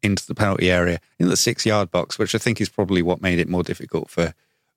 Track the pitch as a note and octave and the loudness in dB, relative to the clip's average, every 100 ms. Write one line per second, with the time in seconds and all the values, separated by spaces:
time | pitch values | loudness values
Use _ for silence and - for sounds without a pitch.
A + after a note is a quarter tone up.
0 | G#2 G2 - - G#2 G2 F2+ F2+ F2 E2+ | -2 -2 -4 -2 0 2 2 2 2 -2
1 | - - F2+ E2+ - A2+ A2 G#2+ F#2+ F2+ | -6 -2 0 2 0 0 2 2 2 -2
2 | - - G#2+ A2 - A#2 G#2 - F#2+ F#2 | -2 -4 -2 -2 -2 -2 -2 -2 0 2
3 | E2+ F2+ F#2+ F2 D#2+ F2+ F2 - - D#2+ | 2 0 0 0 0 -2 -4 -6 -6 -6
4 | - - E2 - _ _ _ | -4 -2 -4 -4 _ _ _